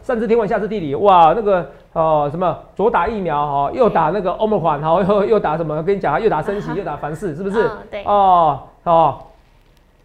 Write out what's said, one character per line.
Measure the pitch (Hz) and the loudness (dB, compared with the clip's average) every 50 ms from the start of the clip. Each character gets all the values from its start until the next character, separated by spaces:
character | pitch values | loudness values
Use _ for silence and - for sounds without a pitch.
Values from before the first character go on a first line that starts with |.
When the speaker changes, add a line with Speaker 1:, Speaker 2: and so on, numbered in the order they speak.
| - | -6
Speaker 1:
上 | - 247 226 | -4 -4 -2
知 | 233 | 0
天 | 202 226 | 0 0
文， | 233 214 | 0 0
下 | 190 233 202 | 0 -2 -2
知 | 208 196 | -4 -4
地 | 220 208 | -6 -6
理， | 165 139 135 | -6 -4 -4
哇， | 113 190 202 185 175 165 156 170 | 0 4 6 6 8 6 6 4
那 | 233 | 2
个， | 214 208 196 180 170 - - - - _ - | 0 0 0 0 0 -4 -12 -20 -18 _ -4
呃， | 165 160 160 156 151 147 147 | -2 0 2 2 2 0 0
什 | 139 170 | -2 -2
么 | 180 170 147 - - - - | -2 -2 -2 -4 -10 -12 -6
左 | - 190 233 | -2 -2 0
打 | 233 185 175 214 | 0 0 0 -2
疫 | 233 208 | -4 -4
苗 | 190 165 147 147 147 | -4 -2 -2 -2 -2
哈， | 147 139 139 143 - - | -2 -2 -2 -2 -2 0
右 | 254 247 202 | 2 2 2
打 | - 185 160 156 | 2 2 0 0
那 | 175 208 | 0 -2
个 | 180 180 - | -2 -4 -4
Omicron， | - 220 214 214 180 151 165 147 143 | -2 -2 0 0 0 0 0 -2 -2
然 | 151 160 | 0 0
后 | 165 185 202 | 0 2 2
又， | 180 208 202 196 | 2 2 2 2
又 | 196 220 202 | 2 2 0
打 | - 156 156 | 0 0 -2
什 | 160 170 | -2 -4
么？ | 151 151 156 160 | -4 -4 -4 -2
跟 | 180 202 | -2 -2
你 | 196 | -2
讲 | 185 151 147 | 0 -2 -2
啊， | 170 | 0
又 | 226 208 | 0 0
打 | 170 151 156 | -2 -2 -2
升 | - 202 208 | -4 -6 -6
息， | 156 156 | -6 -8
Speaker 2:
啊 | 156 | -6
哈。 | 190 | -6
Speaker 1:
又 | 190 | -6
打 | 160 147 139 | -6 -8 -8
凡 | - 147 160 | -8 -10 -10
事， | 156 208 175 139 | -8 -8 -8 -8
是 | 147 190 | -6 -6
不 | 202 | -4
是？ | 196 226 196 | -2 -2 -2
Speaker 2:
嗯， | 208 214 202 202 - | -2 -2 -6 -14 -14
对。 | - 202 - | -12 -8 -4
Speaker 1:
哦， | - 202 202 196 190 180 175 165 151 139 127 - - - _ - | 0 2 4 4 4 4 4 4 2 0 -2 -6 -16 -18 _ -2
哦， | 175 165 165 165 147 135 - - - - _ _ _ _ _ _ _ _ _ _ _ _ _ _ | 2 4 4 4 2 0 -4 -10 -20 -20 _ _ _ _ _ _ _ _ _ _ _ _ _ _